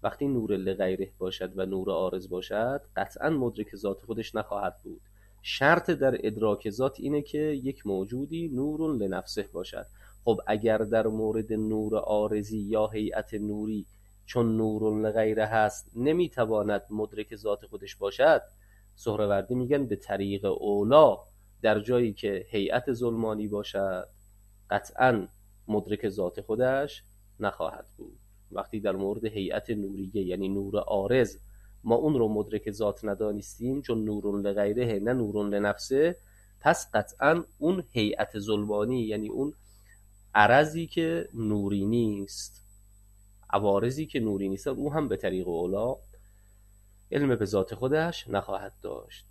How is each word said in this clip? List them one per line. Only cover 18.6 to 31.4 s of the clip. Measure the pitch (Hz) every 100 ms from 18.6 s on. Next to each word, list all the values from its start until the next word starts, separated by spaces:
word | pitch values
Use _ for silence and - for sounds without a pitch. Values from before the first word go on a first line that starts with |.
| - - -
سهروردی | - - 104 104 101 98
می‌گن | 123 123 143 131
به | 104
طریق | - 98 98 98
اولا | 101 92 104 101 104 143 151 98 - - - -
در | 113 107
جایی | 104 123 120
که | 101 110 98 92
هیئت | 110 98 123 127
ظلمانی | 117 120 113 110 107 107
باشد، | 104 101 101 98 92 - - - - - - -
قطعاً | 101 - - 127 117 92 - - - -
مدرک | 107 92 104 110
ذات | 101 90 95
خودش | 98 110 127 135 147 - - - - -
نخواهد | 104 - 80 - - -
بود. | - - - - -
وقتی | 98 98 110
در | 101 95
مورد | 98 107
هیئت | 110 104 92 104 -
نوریه، | 110 98 98 95 101 92
یعنی | 90 98
نور | 98 98 104
عارض، | 98 104 98 127 117 -